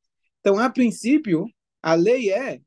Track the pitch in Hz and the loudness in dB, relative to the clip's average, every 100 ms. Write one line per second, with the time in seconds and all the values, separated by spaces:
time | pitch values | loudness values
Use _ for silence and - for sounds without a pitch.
0 | _ _ _ _ 202 196 247 254 240 - | _ _ _ _ 0 2 0 0 -2 -2
1 | 220 302 226 160 220 - _ _ 160 165 | 0 0 2 -2 -2 -12 _ _ 0 2
2 | 190 262 208 196 262 131 | 2 0 0 -2 -4 -10